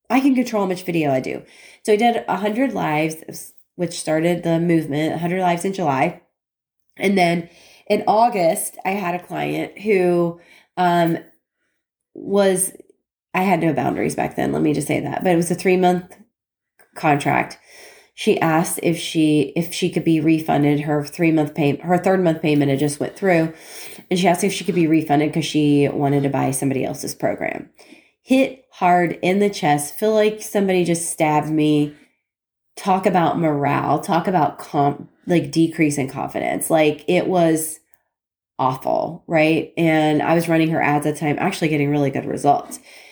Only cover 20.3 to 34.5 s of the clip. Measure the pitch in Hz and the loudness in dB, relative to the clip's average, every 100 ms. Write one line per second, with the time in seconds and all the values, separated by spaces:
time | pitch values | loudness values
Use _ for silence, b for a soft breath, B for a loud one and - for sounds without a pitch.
20.3 | 160 156 147 147 147 151 151 147 - 165 | 0 0 0 2 0 0 -4 -4 -2 0
21.3 | 156 147 - 143 139 165 180 185 190 175 | 2 0 0 0 0 0 0 2 2 2
22.3 | 160 160 147 139 139 147 143 - - 196 | 0 0 2 2 0 0 -2 -8 -4 2
23.3 | 170 160 B B B B B B 180 185 | 2 2 B B B B B B 0 2
24.3 | 175 202 - 185 175 165 160 151 160 147 | 2 0 -2 -2 0 2 2 2 0 2
25.3 | 165 151 151 147 143 143 - 143 143 139 | -2 -2 0 2 4 2 0 0 2 0
26.3 | 135 135 131 135 131 - 139 - - 110 | 0 -2 -2 -2 -2 -4 -6 -10 -4 -4
27.3 | - - - - _ B B B B _ | -4 -6 -8 -12 _ B B B B _
28.3 | 262 262 - _ - 180 180 175 - 175 | 2 2 -2 _ -2 2 4 2 0 0
29.3 | 190 202 202 156 185 - - 214 220 214 | 2 2 0 0 0 -2 -2 0 2 2
30.3 | 214 - 208 196 185 170 170 - - 156 | 0 -4 -2 2 2 2 -2 -4 -2 2
31.3 | 151 147 156 151 151 147 147 b b _ | 2 0 0 2 2 0 -6 b b _
32.3 | _ _ _ _ - - 190 190 180 165 | _ _ _ _ -10 -2 0 2 2 2
33.3 | - 160 143 139 135 135 147 - 165 180 | 2 0 0 0 0 0 -2 0 -2 0
34.3 | 185 147 | 0 0